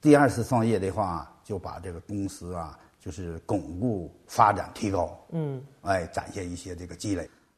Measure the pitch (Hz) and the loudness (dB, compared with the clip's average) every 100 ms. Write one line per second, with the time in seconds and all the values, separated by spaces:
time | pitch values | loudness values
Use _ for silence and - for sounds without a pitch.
0 | 151 143 139 98 107 120 113 107 95 110 | 8 8 8 2 0 2 4 2 0 0
1 | 95 82 73 - - 98 85 - 92 85 | -2 -4 -8 -14 -8 -8 -8 -10 -10 -12
2 | - 104 95 - 87 87 80 - - _ | -8 -6 -6 -6 -8 -8 -8 -12 -20 _
3 | 98 82 87 82 - 104 76 87 123 101 | -12 -8 -8 -8 -2 -2 -2 -4 -2 -2
4 | 80 - - - 107 95 - - 107 92 | -6 -12 -2 6 6 6 0 -4 0 0
5 | 82 - - 165 147 135 143 - 98 95 | 0 -4 -8 -4 -4 -6 -10 -6 0 0
6 | 85 - 90 101 87 87 - 87 87 85 | 0 -6 -6 -6 -6 -6 -8 -10 -10 -8
7 | 107 92 78 _ _ | -2 -2 -4 _ _